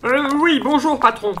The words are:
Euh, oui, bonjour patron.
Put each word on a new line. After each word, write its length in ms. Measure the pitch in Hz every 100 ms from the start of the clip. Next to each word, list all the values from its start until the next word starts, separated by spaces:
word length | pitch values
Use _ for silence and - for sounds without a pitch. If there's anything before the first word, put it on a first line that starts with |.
Euh, 300 | 233 269 277 294
oui, 180 | 330 294
bonjour 360 | 247 294 294 294
patron. 400 | 262 - 208 185